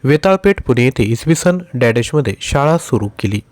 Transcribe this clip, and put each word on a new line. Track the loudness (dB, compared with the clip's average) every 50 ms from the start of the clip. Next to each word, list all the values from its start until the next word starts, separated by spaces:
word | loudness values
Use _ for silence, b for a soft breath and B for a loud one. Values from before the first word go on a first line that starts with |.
| 2
वेताळपेठ | 2 0 2 4 2 0 2 2 0 0 0 -2
पुणे | -2 0 2 2
येथे | 0 2 0 -2
इसवी | -2 -2 -4 0 0 0
सन | 2 2 0 0 0 -6 -8 -4
डॅडॅशमध्ये | 0 0 2 2 0 -2 0 -2 -2 -2 -2 -6 -6
शाळा | -6 -4 -2 0 2 2 2
सुरू | 0 0 -2 -2 -2 -2 -4 -6 -6
केली. | -4 -4 -4 -4 -6 _